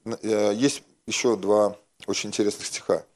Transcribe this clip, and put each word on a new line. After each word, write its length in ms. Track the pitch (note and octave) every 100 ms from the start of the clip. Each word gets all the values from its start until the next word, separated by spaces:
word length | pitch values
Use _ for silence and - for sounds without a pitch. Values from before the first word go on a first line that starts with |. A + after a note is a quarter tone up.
| A2+ A#2
э, 320 | G#2+ G#2+ G#2
есть 300 | G#2+ C#3+ - - _ -
еще 280 | - B2 G#2
два 420 | F#2+ G#2 G#2 G2 _ _ -
очень 240 | F#2+ G#2+
интересных 380 | - G#2 - -
стиха. 360 | - - E2+ -